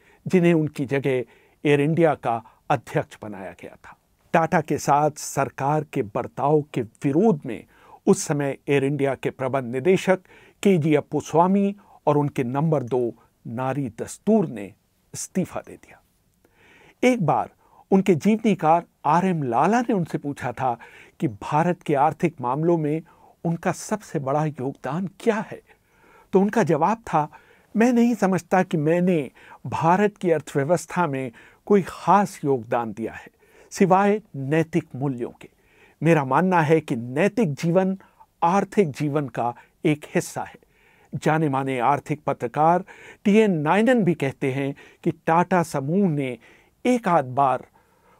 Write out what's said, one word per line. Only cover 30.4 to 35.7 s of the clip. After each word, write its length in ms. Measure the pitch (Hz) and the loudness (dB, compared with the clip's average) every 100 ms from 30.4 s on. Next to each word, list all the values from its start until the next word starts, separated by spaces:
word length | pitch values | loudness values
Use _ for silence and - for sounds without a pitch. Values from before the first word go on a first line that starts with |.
| - 143 139 175 - 180 170 | -2 -2 0 0 -2 -2 -2
में 260 | 135 131 - - _ - | -2 -8 -12 -20 _ 0
कोई 180 | 202 - | 2 0
खास 520 | - - 196 196 - | -4 2 4 2 -2
योगदान 480 | 143 131 113 123 117 | -2 -2 -2 -4 -4
दिया 200 | 104 110 | -6 -8
है, 160 | - - _ _ _ _ | -10 -20 _ _ _ _
सिवाय 520 | - 190 185 202 208 - 139 | 0 4 4 4 0 -4 -10
नैतिक 480 | 135 160 165 175 170 123 | -2 0 0 -2 -4 -4
मूल्यों 340 | 143 120 107 | -4 -4 -8
के। 180 | - - _ _ | -10 -20 _ _